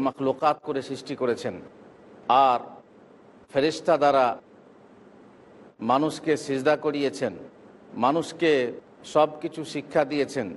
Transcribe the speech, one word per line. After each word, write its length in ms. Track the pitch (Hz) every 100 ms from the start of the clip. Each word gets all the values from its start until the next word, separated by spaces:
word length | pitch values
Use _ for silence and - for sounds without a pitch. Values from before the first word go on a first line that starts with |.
| 135
মাখলুকাত 500 | - 135 131 151 147 -
করে 140 | 135 127
সৃষ্টি 260 | 131 - 135
করেছেন, 340 | 131 113 120 90 - - - - - - - 123
আর 160 | 135 120 - - - - - - - - -
ফেরেশতা 440 | 139 151 156 - 156
দ্বারা 240 | 143 139 123 - - - - - - - - - - - - - - - 113
মানুষকে 420 | 131 151 151 156 143 -
সিজদা 280 | 135 135 151 151
করিয়েছেন, 480 | 143 139 131 123 - - - - - - -
মানুষকে 480 | 123 165 151 - 170 143 123 - - - -
সব 140 | 156 151 151
কিছু 180 | 165 160 147
শিক্ষা 280 | 147 - 165 139
দিয়েছেন। 340 | 147 135 139 101